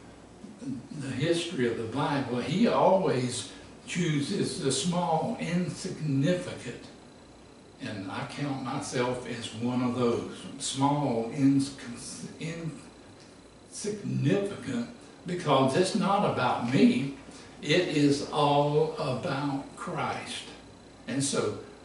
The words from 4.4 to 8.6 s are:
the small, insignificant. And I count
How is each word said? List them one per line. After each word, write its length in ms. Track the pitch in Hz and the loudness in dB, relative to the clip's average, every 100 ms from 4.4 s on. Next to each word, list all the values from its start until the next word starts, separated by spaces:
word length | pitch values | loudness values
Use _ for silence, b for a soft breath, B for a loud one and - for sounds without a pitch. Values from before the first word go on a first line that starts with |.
| - - | -2 0
the 100 | 143 | 0
small, 640 | - 180 175 170 160 233 - | 0 0 0 2 2 0 -2
insignificant. 1400 | 165 180 160 - 180 139 151 135 160 175 117 104 120 - - - - - - - - - - - | -2 0 0 -4 -8 -6 0 2 2 2 -2 -8 -10 -12 -16 -20 -20 -20 -20 -20 -20 -20 -20 -12
And 300 | 123 101 95 | -8 -8 -6
I 160 | - 139 | -8 -8
count 340 | - 143 135 | -4 -4 -2